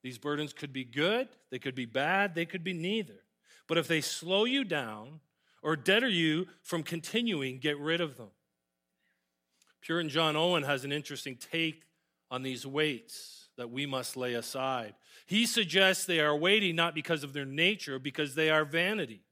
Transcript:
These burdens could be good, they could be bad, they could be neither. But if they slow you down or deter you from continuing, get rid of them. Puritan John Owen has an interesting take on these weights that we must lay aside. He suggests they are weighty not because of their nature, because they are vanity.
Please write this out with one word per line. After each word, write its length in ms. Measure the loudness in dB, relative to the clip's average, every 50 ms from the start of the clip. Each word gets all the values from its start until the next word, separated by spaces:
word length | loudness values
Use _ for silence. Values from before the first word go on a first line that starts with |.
These 160 | -12 -12 -14 -8
burdens 340 | -4 -4 -2 -2 -4 -6
could 200 | -8 -12 -12 -10
be 120 | -8 -8 -10
good, 440 | -6 -2 0 2 2 2 0 -2 -4 -10 _ _ _
they 80 | -10 -6
could 160 | -6 -6 -6
be 100 | -6 -8
bad, 500 | -2 0 0 2 2 4 2 2 0 0
they 120 | -2 -4
could 180 | -4 -4 -6 -6
be 80 | -4
neither. 540 | -4 -4 -2 -2 -2 -2 -4 -6 -12 -20 _ _ _ _ _ _ -20 -20 _ 2
But 100 | 2 2
if 80 | 4
they 140 | 4 2 0
slow 440 | 2 -2 -6 -8 -4 0 2 2 2
you 200 | 2 2 0 0
down 560 | 0 -2 -2 -2 -4 -8 -10 -12 -16 -18 -20 _ _ _ _ _ _ _ _
or 140 | -2 -2 -2
deter 320 | 0 4 4 4 4 4 2
you 380 | 2 2 2 2 2 0 -2 -4 -10 _
from 200 | _ -4 -4 -4
continuing, 760 | -4 -4 -6 -6 -8 -4 -2 -2 0 0 -2 -2 -2 -4 -6 -2
get 200 | -2 -2 -2 -2
rid 220 | -2 -2 0 0
of 160 | -2 -4 -6
them. 140 | -12 -18 -20 _ _ _ _ _ _ _ _ _ _ _ _ _ _ _ _ _ _ _ _ _ _ _ _ _ _ _ _ _ _
Puritan 300 | -6 -2 -2 -2 0 0
John 240 | 0 2 2 2 4
Owen 300 | 4 2 4 2 2 2
has 200 | 0 0 0 0
an 60 | -4
interesting 460 | -4 -4 -6 -8 -10 -10 -10 -10 -10
take 480 | -12 -12 -6 -2 -2 -2 -2 -4 -8 _ _ _ _ _ _ _ _ _ _
on 120 | -8 -6
these 240 | -4 -4 -6 -6 -8
weights 840 | -4 0 0 0 0 0 -4 -8 -14 -16 -16 -16 -16 -18 -20 -20 _ _
that 140 | -12 -10 -8
we 160 | -6 -6 -4
must 300 | -2 -2 -4 -4 -4 -6
lay 180 | -4 -4 -2 -2
aside. 600 | -4 -4 -6 -6 -4 -2 -2 -2 -2 -4 -8 -14 _ _ _ -20 -20 -10
He 200 | 0 2 2 4
suggests 580 | 4 2 0 0 2 4 6 6 6 6 4 0
they 160 | 0 2 4
are 160 | 4 4 4
weighty 360 | 4 4 6 6 6 4 2
not 220 | 2 2 2 2 0
because 280 | -4 0 0 0 0
of 100 | 0 -6
their 120 | -6 -6 -6
nature, 540 | -4 0 2 4 4 2 0 -4 -6 -6 -6
because 360 | -6 -6 -2 -2 -4 -2 0
they 160 | 2 4 4
are 140 | 6 4 4
vanity. 580 | 2 0 0 2 2 0 -2 -4 -4 -8 -16 _ _